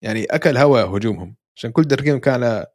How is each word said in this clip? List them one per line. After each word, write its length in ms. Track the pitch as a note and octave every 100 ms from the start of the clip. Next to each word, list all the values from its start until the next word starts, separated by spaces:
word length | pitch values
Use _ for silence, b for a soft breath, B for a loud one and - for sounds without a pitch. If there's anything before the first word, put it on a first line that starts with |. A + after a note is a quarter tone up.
يعني، 200 | A2 A2
أكل 320 | - D#3 E3 B2+
هوا 240 | C#3+ B2+
هجومهم، 560 | F#2+ G2+ A2+ F2+ F2 - _ -
عشان 160 | A#2+
كل 120 | C3+
تركيزهم 360 | D3+ C3 C#3+ C3+
كان 140 | C#3
على، 320 | B2+ A#2+ G#2+ -